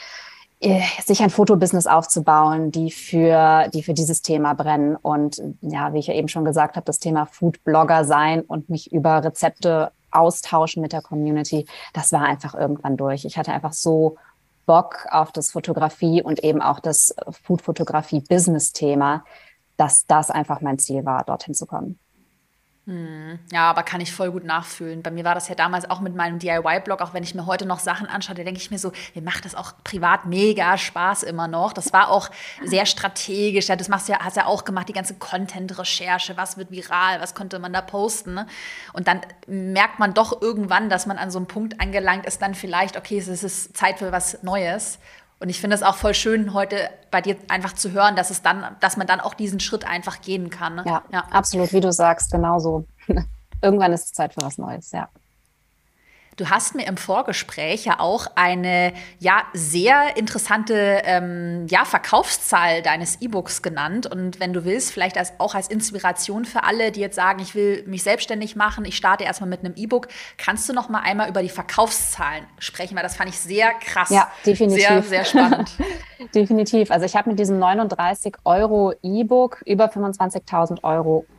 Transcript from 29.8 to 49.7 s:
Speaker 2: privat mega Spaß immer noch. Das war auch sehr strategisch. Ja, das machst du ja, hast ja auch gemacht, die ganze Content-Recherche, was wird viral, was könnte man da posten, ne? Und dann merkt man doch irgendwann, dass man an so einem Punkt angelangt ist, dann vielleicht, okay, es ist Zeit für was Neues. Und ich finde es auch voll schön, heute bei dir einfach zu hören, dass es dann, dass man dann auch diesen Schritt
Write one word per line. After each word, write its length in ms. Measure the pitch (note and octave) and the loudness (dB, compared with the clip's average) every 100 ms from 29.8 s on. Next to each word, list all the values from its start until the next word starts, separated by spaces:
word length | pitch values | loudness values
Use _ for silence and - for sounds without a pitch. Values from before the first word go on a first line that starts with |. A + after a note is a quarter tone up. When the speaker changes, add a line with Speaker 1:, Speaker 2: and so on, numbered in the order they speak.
Speaker 2:
privat 420 | - G3+ F3 F#3 F3+ | -12 -2 2 2 2
mega 500 | F3+ G#3 G#3+ F3 F#3+ | 2 4 4 2 2
Spaß 460 | - - F3+ G3+ | 0 -2 -2 -2
immer 260 | - E3 E3 | -4 -6 -4
noch. 240 | E3 F#3+ | -2 -2
Das 220 | - - | -4 2
war 160 | F#3+ G3+ | 4 6
auch 220 | G3 - - - - F3 | 4 0 -12 -16 -12 -2
sehr 220 | F#3+ G3 | 0 0
strategisch. 800 | - G3 - - G3+ G#3 G3 F#3+ | 0 -4 -6 -6 -2 0 2 0
Ja, 80 | F#3 | -2
das 140 | F#3 | 0
machst 180 | G3 F#3+ | -2 0
du 60 | |
ja, 60 | G3+ | -2
hast 160 | F3+ G3 | -2 -2
ja 100 | - | 0
auch 180 | G3 - | 0 -2
gemacht, 240 | F#3+ F3+ | -6 -6
die 40 | |
ganze 200 | G3 F#3+ | -8 -8
Content-Recherche, 1200 | F#3+ - F#3 F#3 F#3+ F#3 F#3 F#3 - F3+ F3+ F3+ F3+ | -10 -8 -6 -6 -8 -10 -8 -4 -4 -2 -2 -2 -6
was 220 | F#3+ - | -8 -8
wird 140 | F#3 | -12
viral, 500 | F#3 F3 F3 F#3 F#3 | -12 -4 0 2 0
was 140 | F3 - | -4 -10
könnte 240 | G3 F#3 | -10 -10
man 140 | F3+ | -6
da 80 | F3+ | -6
posten, 520 | F#3 G3+ G#3+ G#3+ - | -6 -4 -2 -4 -8
ne? 140 | F3+ A3 - - - - | -10 -10 -12 -16 -16 -14
Und 140 | - F3+ | -6 0
dann 140 | F#3 - - - | 0 -2 -18 -10
merkt 540 | F#3+ F#3 F#3+ G#3 - | -8 -2 2 2 2
man 160 | G#3 G3 | 0 2
doch 260 | A3 B3 | 0 0
irgendwann, 480 | A3 G#3+ G3 F#3 G#3+ | -2 -2 0 0 2
dass 160 | F#3 G3+ | -2 -2
man 140 | F#3 | -6
an 100 | F#3+ | -6
so 80 | F#3 | -6
einem 80 | F3+ | -8
Punkt 320 | - A3 A3 | -6 -8 -4
angelangt 460 | F#3 G3 F#3+ F#3 - | -4 -2 0 0 -2
ist, 160 | - | -6
dann 140 | G3 F#3+ | -6 -6
vielleicht, 420 | F#3+ F3 F#3+ - | -4 -2 -2 -4
okay, 220 | - G#3 | -6 -6
es 80 | F#3 | -6
ist 500 | F3+ G3 - - - | -6 -6 -8 -10 0
Zeit 220 | A#3+ D4 | 0 0
für 120 | F#3+ | -4
was 300 | F3+ F3+ - | -2 -4 -6
Neues. 560 | F3+ G3 F3 G3 - - - - _ - | -4 -2 -2 -4 -8 -12 -18 -20 _ -12
Und 60 | F3+ | -8
ich 140 | F3 | -4
finde 160 | G#3 G#3 | -2 2
es 60 | |
auch 120 | G3 F#3+ | 2 2
voll 180 | G#3+ | 2
schön, 400 | G#3 A3+ A3 G#3 | 0 0 0 0
heute 360 | G3 G3 G3+ F3+ - _ | -2 -2 -2 -6 -8 _
bei 100 | F#3 | -2
dir 160 | F#3 G3 - | -2 -4 -2
einfach 240 | F#3 F#3 | -4 -4
zu 220 | - G3+ | -6 -4
hören, 240 | F#3+ G3+ G3 | 4 4 4
dass 120 | F3+ | -2
es 120 | F3+ | 0
dann, 340 | - F#3+ F#3+ - | 0 0 -4 -2
dass 160 | F#3+ G3 | -2 0
man 100 | F#3 | 0
dann 140 | F#3 | 0
auch 120 | - | -2
diesen 280 | - G#3+ F#3+ | -6 -6 -4
Schritt 260 | - | -4